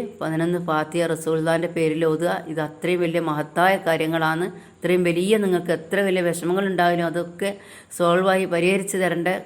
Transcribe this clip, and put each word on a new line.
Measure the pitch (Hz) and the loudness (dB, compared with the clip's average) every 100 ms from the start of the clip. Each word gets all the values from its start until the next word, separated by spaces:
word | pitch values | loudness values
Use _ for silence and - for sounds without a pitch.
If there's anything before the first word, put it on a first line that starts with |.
| 240 - | -4 -6
പതിനൊന്ന് | 156 160 170 175 175 | -4 -2 0 -2 0
ഫാത്തിഹ | 156 156 170 170 | -2 0 -2 0
റസൂലുള്ളാഹിൻ്റെ | 160 160 160 160 165 170 170 | -2 -2 0 2 0 0 0
പേരിൽ | 160 156 160 | 0 2 0
ഓതുക. | 156 175 190 - | 0 0 -2 -6
ഇത് | 160 151 | -6 -6
അത്രയും | 156 165 180 170 | -4 -2 0 0
വലിയ | 170 165 | 0 -2
മഹത്തായ | 151 151 170 185 190 165 | -2 -2 2 2 2 0
കാര്യങ്ങളാണ്. | 160 160 165 160 160 185 - - - | 0 0 0 0 0 -4 -8 -20 -6
ഇത്രയും | 170 180 | 0 2
വലിയ | 175 170 185 214 | 2 2 2 2
നിങ്ങൾക്ക് | 196 175 175 170 | 2 0 0 -4
എത്ര | - 190 196 | -2 -2 0
വലിയ | 185 170 | 2 0
വിഷമങ്ങൾ | 165 170 185 196 | -2 -2 0 0
ഉണ്ടായാലും | 175 175 175 170 | 2 2 2 0
അതൊക്കെ | 170 170 - 196 202 - - - - | -4 -6 -6 -6 -6 -14 -20 -12 0
സോൾവായി | 170 175 190 190 180 170 | 2 4 4 2 2 0
പരിഹരിച്ച് | 175 190 190 185 | 2 2 0 -2
തരേണ്ട | 180 170 170 190 | 0 0 -2 -2